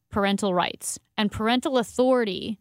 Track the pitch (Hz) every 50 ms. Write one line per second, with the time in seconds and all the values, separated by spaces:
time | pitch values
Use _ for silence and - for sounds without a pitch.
0 | _ _ - 214 196 196 196 196 214 196 180 175 - - - - - - - -
1 | _ _ _ 214 214 202 - - 220 226 247 254 - 311 262 247 202 - - -
2 | 254 262 254 247 226 202 180 - - 233 208 -